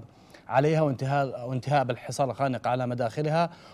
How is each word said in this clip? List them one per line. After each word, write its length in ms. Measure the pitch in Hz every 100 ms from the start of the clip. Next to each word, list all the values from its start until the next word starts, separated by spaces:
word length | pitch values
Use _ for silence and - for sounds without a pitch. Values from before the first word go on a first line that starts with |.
| - - - - -
عليها 340 | 123 151 156
وانتهاء، 680 | 151 123 135 143 135 120 123
وانتهاء 340 | 127 131 143
بالحصار 460 | 127 120 - 135 135
الخانق 360 | 117 139 123 117
على 200 | 127 123
مداخلها. 640 | 123 117 151 151 160 170 - -